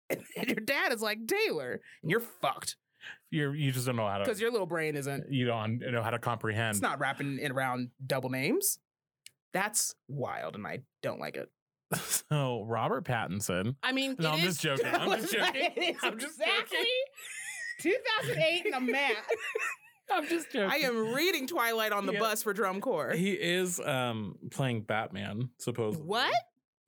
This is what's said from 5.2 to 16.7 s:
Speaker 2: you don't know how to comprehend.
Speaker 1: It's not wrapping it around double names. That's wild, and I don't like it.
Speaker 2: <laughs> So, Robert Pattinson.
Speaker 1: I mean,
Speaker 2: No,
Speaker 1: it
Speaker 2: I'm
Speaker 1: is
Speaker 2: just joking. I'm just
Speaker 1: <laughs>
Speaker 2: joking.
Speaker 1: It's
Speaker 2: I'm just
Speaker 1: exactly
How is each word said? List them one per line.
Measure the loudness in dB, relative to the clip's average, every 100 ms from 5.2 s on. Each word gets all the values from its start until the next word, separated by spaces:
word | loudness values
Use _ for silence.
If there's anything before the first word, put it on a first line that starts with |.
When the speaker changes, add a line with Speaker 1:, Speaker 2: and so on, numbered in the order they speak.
| -2
Speaker 2:
you | 0 2
don't | 2 0 -2
know | -2 0
how | 0
to | 0
comprehend. | 0 0 0 0 0
Speaker 1:
It's | 2
not | 0 0
wrapping | -2 -2 -4 -2
it | -2
around | 0 0 -2 -4 -6
double | -2 -2 0
names. | 0 2 2 0 -2 _ _ _ _ -20 _ _
That's | -2 0 2 0 -2 -8
wild, | -4 -4 -4 -6 -6
and | -8
I | -8 -12 _
don't | -6 -6
like | -6 -8
it. | -10 _ _ _ -8
Speaker 2:
<laughs> | -6 0 -2 0
So, | 0 2 -2 -2
Robert | 0 0 0
Pattinson. | 0 0 0 -2 0 0 0 0
Speaker 1:
I | 0
mean, | 0 0 0
Speaker 2:
No, | 2
Speaker 1:
it |
Speaker 2:
I'm | 4 2
Speaker 1:
is | 2
Speaker 2:
just |
joking. | 0 2 2 2
I'm | 2 0
just | 0
Speaker 1:
<laughs> |
Speaker 2:
joking. | 2 2 2 0 0
Speaker 1:
It's | -2 0
Speaker 2:
I'm | -2 -2
just | -6 -2
Speaker 1:
exactly | 0 0 0